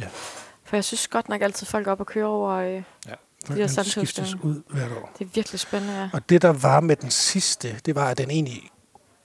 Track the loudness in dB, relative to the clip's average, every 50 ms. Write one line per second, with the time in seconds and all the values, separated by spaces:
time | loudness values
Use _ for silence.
0 | -8 -8 -10 -12 -14 -14 -14 -16 -18 -20 -20 _ _ -2 -2 0 0 0 -2 -4
1 | -4 0 -2 -2 -2 -2 -2 0 0 0 0 -2 -8 -4 -4 -2 0 0 -2 -2
2 | -4 -4 -2 -2 0 0 0 0 0 0 0 0 -2 -2 -4 -6 -8 -12 -16 -20
3 | -16 -16 -16 -16 _ _ _ _ -8 -6 -2 0 0 0 2 0 0 0 0 0
4 | -2 -2 -2 -4 -4 -4 -6 -4 -2 -2 -2 -4 -6 -6 -4 -4 -4 -4 -6 -8
5 | -10 -14 -12 -12 -12 -4 -2 -4 -4 -2 -6 -8 -6 -4 -4 -4 -4 -4 -4 -4
6 | -6 -4 -4 -4 4 6 6 8 10 8 6 6 6 6 6 6 6 6 2 2
7 | 2 -2 0 2 2 2 2 0 0 0 -2 -2 -4 -8 -8 -6 -4 -2 0 0
8 | 0 0 0 -2 -2 0 0 0 0 0 -4 -10 -14 -18 _ _ _ _ _ -20
9 | _ _ _ _ _